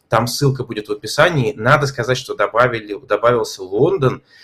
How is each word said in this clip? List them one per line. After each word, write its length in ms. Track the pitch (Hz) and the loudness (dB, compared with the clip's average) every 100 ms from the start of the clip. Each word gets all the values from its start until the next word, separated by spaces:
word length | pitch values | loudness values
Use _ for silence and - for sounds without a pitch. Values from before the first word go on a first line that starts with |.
| - | -2
Там 200 | 113 120 | 0 0
ссылка 360 | - 139 131 | 0 0 0
будет 240 | 117 107 107 | -4 -8 -6
в 40 | |
описании. 600 | 104 110 - 175 156 110 | -8 -4 2 2 2 0
Надо 340 | 107 120 147 139 | 0 2 2 0
сказать, 300 | - 117 127 | -2 -2 -2
что 180 | - 101 | -4 -2
добавили, 600 | 101 110 123 113 104 98 - | 0 2 2 0 -8 -10 -2
добавился 560 | 104 117 120 107 - | 0 2 2 -2 -8
Лондон, 580 | 92 104 160 190 131 92 _ - | -4 0 2 2 0 -2 _ -20